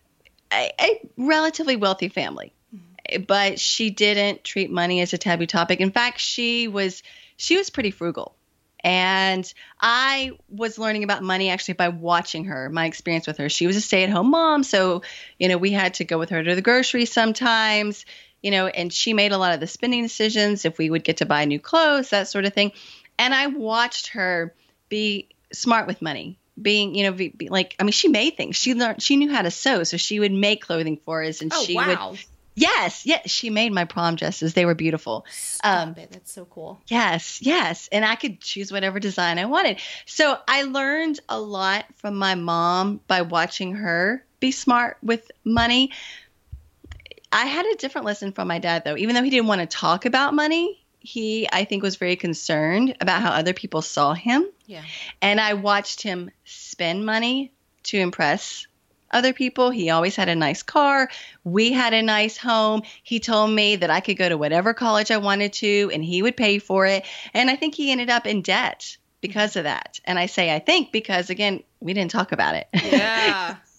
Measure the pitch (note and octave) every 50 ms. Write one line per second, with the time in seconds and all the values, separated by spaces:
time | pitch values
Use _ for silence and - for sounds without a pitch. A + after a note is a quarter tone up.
0 | _ _ _ _ _ _ _ _ _ - - - - - - - - G4 G#4+ -
1 | - - - - B3+ D4 D#4 D#4 D#4 D#4+ D#4 - E4 C4 B3+ G#3+ G3+ F#3+ F#3+ -
2 | F3 G3 - F#3 C3 E2 C#2+ - G1+ - _ _ _ _ A3+ F#3+ E3+ F3 F#3 -
3 | - - - - F3+ - G3 G3+ G3+ G3 - - - - - - A3+ A3 G3 -
4 | G#3 G#3 G#3 G3+ G3+ G3+ - - - - - G3 F#3+ - F3+ F3 F3 F3 F3+ F3+
5 | F3+ F3+ - F3 - G#3 E3+ E3 E3+ - - F3 E3+ - F#3 F3+ F#3+ G3 - B3
6 | A#3+ B3 A#3+ - - - - - A#3+ A#3 A#3 A#3 A#3 A3 G3 G3+ G3 F#3 F#3 -
7 | - - - - - - _ - - - E4 F#4+ G4 - - C#4+ A3+ G3 - -
8 | E3 E3+ - - - - _ _ _ _ _ _ _ _ _ _ - F3 F#3 F#3
9 | F#3 F#3 F#3+ F#3+ F#3+ F#3+ F#3+ F#3 F#3 - - - - - - - - A3+ A#3 B3
10 | C4 C4+ C4+ C4+ C4+ C4 - - _ _ G3+ G3+ A3+ A3 A3 G#3+ A3 G#3+ G#3+ G#3+
11 | G#3 G3+ G3+ - F#3+ F#3+ F#3 F#3 F#3+ F#3+ F3+ F#3 - - F3 - F3+ F3 F3 E3
12 | E3+ E3+ F3 E3+ F3+ - - D#3+ D#3+ F#3+ D3+ C3 C3 C3 D#3 E3 E3 D#3+ D#3 -
13 | - F3 E3+ D#3+ - D3+ D3+ - C#3+ D3 - - E3+ F3 F#3+ G#3 G#3+ - G#3 F#3+
14 | F#3 G3 G#3 F3 G3 C4 D#4 E4 E4 D#4+ D4+ D4 C4+ - - G3 F#3+ F#3 F3 F3+
15 | - - - - - - - - F3+ F#3 F3+ F3 F#3 G3 G3+ G3+ F#3+ F#3 F#3 -
16 | E3+ - E3 D#3+ E3 E3 F#3 E3 D#3+ E3+ F3+ F#3 F#3+ A#3 A#3+ B3+ B3+ - - A#3+
17 | A#3+ A#3 - A#3 A3+ A3+ A3 - B3+ A#3+ A3+ A3 A3 G#3+ G#3+ G#3 G#3 G#3 G3+ -
18 | - - - - - _ _ _ - G3+ G3 F#3+ F#3 F#3 - - F3 F3 - -
19 | - A#3 A3 G3+ G3+ G#3 G3+ F#3+ F#3+ F3+ E3+ C#3+ D#3 F3 - - A#3+ A#3+ B3 A#3+
20 | A#3 A#3 - - G#3+ A3 A3 G#3+ G#3 G#3 G#3 G3+ - E3 - - D#3+ D#3 E3 D#3+
21 | - - D#3 - D#3+ C#3+ D3 D3 D3+ D3 D3 D3 - - - E4 D#4+ D4+ C#4+ C#4
22 | B3+ - G#3 G3+ F#3+ - - G3+ F#3+ G3+ G3+ G#3 G3+ G3+ - - - - - -
23 | _ - - - A#3+ B3+ C4+ C4 C#4 D4 C4+ D4 A3 A3 A3 A#3 A#3+ A#3+ - -
24 | - - - A3 F#3 F#3 F3+ E3+ E3 E3+ _ _ _ _ _ _ _ - G#3 G#3+
25 | G#3+ G#3 G3+ G3 - _ _ _ _ _ - - - B3 A3+ A3+ - - G#3+ -
26 | E3+ D#3+ C#3+ A2 D#2 - F#3 _ _ _ _ - G#3+ G#3 G#3 G#3 G3+ G3 D3+ G3+
27 | G3+ G3 F#3 F#3 F#3+ - - - - - F#3+ F#3+ F#3 - - - F#3+ G#3 G#3+ -
28 | - E4+ A#3+ G#3 A#3+ D#4+ - - - - F3 - - B3+ B3+ A#3 B3 A3+ - -
29 | - - C#4 C#4 D4 D4 C#4+ A#3 F#3 E3+ - - - C4+ B3+ F#3 E3+ - F3 F3
30 | - - G#3 G#3 G#3 G3+ G3 G3 G3+ G3+ G#3+ G#3 - - E3+ D#3+ E3 D#3+ D#3 D3+
31 | - - D#3+ D#3+ D#3 D#3+ D#3 - D#3 D#3+ D#3+ - B3+ E3+ F3 F3 F#3 G3 F3+ -
32 | G2 - F#3+ - - _ - _ _ _ - G#3 D4 F4+ - - G3 E3+ - -
33 | - - A3 - - F#3 - - - A3+ G#3+ G#3+ A#3 A#3 G3+ F#3 F3 - - F3
34 | E3+ E3+ E3 D#3+ D#3+ D#3 - - D#3+ E3 - F#3 F3 E3+ E3 D#3+ D#3 D#3+ D#3 D#3
35 | - A#2 A2 A2+ - - - - - - - - - G#3 F#3+ F3 D#3+ E3 E3+ E3
36 | E3+ - F3+ F#3 _ - - F#3+ F3+ _ - F3 D#3+ D#3+ G3+ - _ - A#3 A#3+
37 | A3+ F#3 E3+ E3+ - - - - - C4 E4 F4+ A3+ E3 E3 - - - G3 G#3
38 | A3 G#3+ A#3 A#3 - C4 F3+ - - - - G3 G3 F#3+ F#3+ G3 F#3+ G3 F#3 G3+
39 | G#3 G3+ F#3 - F3+ E3+ E3+ F3 F#3+ A#3 C#4+ F4 G4 C4 F#3+ - - - - -
40 | - - - - D#4 D4 C4 - - - B3+ C#4 C#4 C4+ C4 C#4 C#4 C4+ D4 D#4
41 | E4 D#4+ D4 - - - - A3 G#3+ G#3 G3+ F#3+ F#3+ F#3+ G3 G#3+ - - - _
42 | - G#3 G3+ G3 G3 F#3+ F#3+ F3+ E3+ E3+ E3+ E3+ E3+ F3 F3+ F#3 F#3+ G3+ G3+ -
43 | _ - F#3 F#3 F3 E3+ F3 E3 E3 F3 - - F#3+ F#3 F#3+ G#3 G#3+ F#3 E3+ E3+
44 | F3+ G3+ A#3+ C4 _ _ _ - C4+ C4 C4 - - C4 A#3+ A#3+ A#3+ - - -
45 | - G#3+ A#3 A3+ - _ - _ - A3 A3+ A#3 A#3 A#3 A#3+ B3+ C4+ C4+ - -
46 | - - - - - _ _ _ _ - - - _ _ _ _ _ - - -
47 | - - - - _ - - G#3+ A#3+ C#4 C#4+ E4 F4+ A4 G#4 - - C4+ - C4
48 | A#3 G#3 G#3 - G#3 G3 G3 - F#3 F#3 E3+ E3 D#3+ E3+ E3+ E3 - D3 D3+ -
49 | G3 A3+ A#3+ B3 B3+ C4+ C4 B3 A3+ G#3+ G#3 F#3 E3+ D#3 - - E3+ D#3+ E3+ F#3+
50 | - B3 C4 C4 C#4 C#4+ D4 D4 D4+ D#4 D#4+ E4+ E4+ G4+ G4+ _ _ _ _ _
51 | - - - A#3+ A3 A3 A3 A3+ G#3+ - - F#3 G3+ - G3+ G3 G3+ G3 F#3 -
52 | F#3 F3+ F3+ F3+ - F3 D#3+ - - - D#3+ D3+ D#3 D#3+ F3+ G#3 B3+ C4 - -
53 | E3+ F#3 F#3 F3+ F3+ F3 - D#3 E3 F3+ F#3 - - F#3+ - D#3+ D#3 - - D3+
54 | D3 C#3+ D#3+ E3+ - A#3 B3 C#4+ F4+ G4+ - _ _ - G3 D#3+ D#3 D#3+ - -
55 | - - - - F#3 G3+ G#3 G#3+ A3 G#3+ G#3 G3+ G3 G3+ G3+ G3+ G3+ - - -
56 | - G#3+ F#3 F3+ F3 F#3+ _ _ _ - - - - - - - F3 E3 E3+ G3
57 | G#3+ G#3+ A3 A3 A#3 A#3+ B3+ C4+ C#4 C4 _ _ _ _ _ _ - - - G3+
58 | F#3 F3+ F3+ - E3 C#3+ D#3 G#3 - - - - - - _ _ _ _ _ _
59 | _ - - B3 B3 C4 B3+ - C4 B3+ - B3+ B3+ B3 B3+ A3+ E3+ D#3+ E3 E3
60 | E3+ F#3+ - - F#3+ F3 E3+ E3 D#3 C#3+ D#3+ - - - - D4+ C#4+ C#4 C#4 C4+
61 | C4 B3+ - - - - - _ - F3 E3+ G#3 A3+ A#3+ C4 B3+ B3 A#3 A3 A3
62 | A3 A3 G#3+ G#3 G#3+ A3 - - - B3 A#3 A3 G#3+ G#3+ A3 G#3+ G#3+ - - -
63 | _ - A#3+ A3+ - A#3 A3+ G#3+ G#3+ G#3+ G#3+ G#3+ G#3 G#3 G#3 F#3 F3 D#3+ D#3 F3+
64 | F3+ - F#3+ - F#3 F3 E3+ D3+ D3+ D3 D#3+ E3+ F#3 A3+ A3+ - B3 A3+ G#3+ G#3
65 | G#3+ G#3+ A3+ G#3+ G3+ G3+ G3 G3+ G#3 G3+ - - - G#3 G3+ G3+ G3+ G3 - D#3
66 | D#3+ E3 F3+ F3+ G3+ B3 B3 - A#3 G#3 G3+ G3+ - - F#3 F#3+ F#3+ F#3+ G3 F#3+
67 | F#3+ - - - - - - A3 B3 C4 C4+ C#4 D#4 D#4 D4 - D4 C#4 C4 B3+
68 | A#3+ A#3+ A#3+ A#3+ A#3+ G#3+ G#3+ G3 E3+ - F#3+ A3+ B3+ - - - - - - -
69 | _ _ _ - - - F#3+ G#3+ G#3 G#3 - F#3+ D3+ D3 G#2 - - - - -
70 | - - F3+ F3 F3 G3+ - - F3+ E3 D3+ D#3 - - E4+ F4+ C#4+ - - A3
71 | A3 - F#3+ F3+ F3+ F#3 F3+ G3 G#3 G3+ G3 - - _ _ - A3+ E3 F#3+ G#3
72 | F#3 F3 - G3+ F#3 - - - F#2 D2 D#2 D#2+ - - - E3+ - - D4 C4
73 | - A3 A3+ A3+ A3 - G3+ F#3+ F3+ E3+ F#3+ - _ _ _